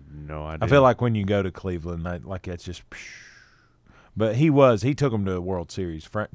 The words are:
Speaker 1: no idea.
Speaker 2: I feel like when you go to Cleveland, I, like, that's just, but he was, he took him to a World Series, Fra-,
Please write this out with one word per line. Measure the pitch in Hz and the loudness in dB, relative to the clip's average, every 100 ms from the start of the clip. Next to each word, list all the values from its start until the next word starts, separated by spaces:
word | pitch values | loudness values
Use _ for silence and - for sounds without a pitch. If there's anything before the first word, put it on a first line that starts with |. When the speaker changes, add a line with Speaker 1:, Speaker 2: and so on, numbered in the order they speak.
| 69 | -12
Speaker 1:
no | 73 73 76 | -16 -12 -12
idea. | 76 78 113 | -10 -4 2
Speaker 2:
I | |
feel | 143 | 6
like | 131 120 | 6 4
when | 123 | 0
you | 110 | 0
go | 98 104 | 0 0
to | 92 | -2
Cleveland, | - 95 90 80 85 85 | -6 -8 -6 -8 -8 -8
I, | 87 | -10
like, | - 95 | -10 -12
that's | - 87 | -10 -12
just, | - 85 - - - - - - _ _ _ _ _ _ _ - | -12 -14 -16 -20 -18 -20 -20 -20 _ _ _ _ _ _ _ -2
but | 110 110 | 0 4
he | 160 | 4
was, | 139 135 110 | 8 6 6
he | 117 | 2
took | 147 139 | 0 0
him | 110 98 | 0 -2
to | |
a | 92 | -4
World | 90 92 85 | -4 -6 -6
Series, | - 90 80 - | -8 -8 -8 -10
Fra-, | 104 107 | -8 -8